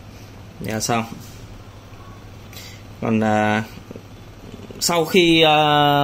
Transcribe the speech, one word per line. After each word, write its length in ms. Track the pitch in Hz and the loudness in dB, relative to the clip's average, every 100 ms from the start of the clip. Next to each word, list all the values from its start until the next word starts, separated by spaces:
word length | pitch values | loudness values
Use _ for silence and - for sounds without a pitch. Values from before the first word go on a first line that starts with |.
| - - - - - - - | -20 -20 -20 -20 -18 -12 -8
Thế 80 | |
là 60 | 110 | -4
xong. 240 | - 117 113 - - - - - - - - - - - - - - - - - - - | -2 -2 -4 -12 -16 -18 -18 -18 -20 -20 -20 -20 -18 -18 -20 -20 -18 -18 -18 -18 -18 -6
Còn, 180 | 117 110 | -2 0
à, 440 | 110 107 107 107 110 - - - - - - - - - - - | 2 2 2 0 -4 -12 -18 -18 -18 -20 -20 -20 -18 -18 -16 -6
sau 260 | - 170 156 | -2 0 2
khi, 360 | 196 170 165 | 4 6 6
à, 140 | 156 151 151 147 147 143 | 6 6 4 4 4 4